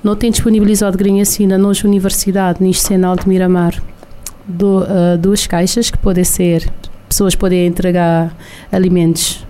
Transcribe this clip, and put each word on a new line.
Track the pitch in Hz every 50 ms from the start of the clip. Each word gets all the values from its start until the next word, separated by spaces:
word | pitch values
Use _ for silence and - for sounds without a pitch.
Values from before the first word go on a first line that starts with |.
| -
Não | 208 208
tem | 208 240 233
disponibilizado | 220 - - 233 220 220 208 208 214 196 208 202 185
grinhacina | 185 202 202 196 196 202 196 - - 208 190 190
nas | 190 196 202 196 196 -
universidades, | 202 202 196 185 196 - - - 196 185 196 190 180 170 -
nem | 185 185
Senal | 180 185 - - 202 185 185 180 185
de | 180 -
Miramar. | 190 185 185 185 180 185 175 175 170 - - - - - - - - - - - - - - -
Do, | 202 175 170 202 196 196 190 185
eh, | - 202 185 175 175 175
duas | 170 165 196 208 208 -
caixas | - - 170 180 185 - 233 226 -
que | -
podem | - - 208 185 175 180
ser, | - - - 180 175 170 165 165 - - - - - - - - -
pessoas | - - 202 190 170
podem | - - 185 180 180 175
entregar | 175 175 180 180 185 175 180 175 170 165 165 165 165 165 - - - - - - -
alimentos | - 190 185 185 180 180 165 165 160 160 - - - - - -